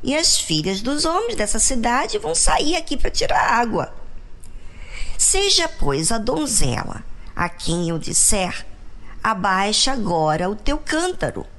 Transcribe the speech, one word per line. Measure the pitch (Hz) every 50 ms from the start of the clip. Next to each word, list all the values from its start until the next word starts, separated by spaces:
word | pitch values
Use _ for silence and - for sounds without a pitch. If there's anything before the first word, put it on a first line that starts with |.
| -
e | 247 277
as | 311 339 320 -
filhas | - - - 160 156 156 185 190 196
dos | 208 247 285 302 302
homens | 320 330 370 453 480 453
dessa | - 214 208 - 220
cidade | - - 269 240 220 233 240 262 320 370 -
vão | 415 - - 494
sair | - - - 302 - 311 294 349
aqui | 330 320 - 285
para | 247 - -
tirar | - - - - - 247 247 -
água. | 233 233 240 233 214 170 135 - - - - - - - - - - - - - - - - - - - - - - - - - -
Seja, | - - - - 285 302 392 - 330 330
pois, | 320 - - - 147 139 143 160 160
a | 226
donzela | 226 208 240 277 311 302 262 226 - 156 131 117 - - - - - - - - - - - -
a | - 175
quem | 175 - - - - 165 175 175 165
eu | 165
disser, | 160 165 - - - - - 214 202 185 180 - - - - - - - - - - - - - - -
'Abaixa | 220 220 185 180 202 190 185 196 208 214 - - -
agora | - 254 208 175 175 165 156 156 156 160 180 185
o | 208
teu | 208 - - 285
cântaro | 302 - - 311 311 349 370 359 - - 131 - 92 - - -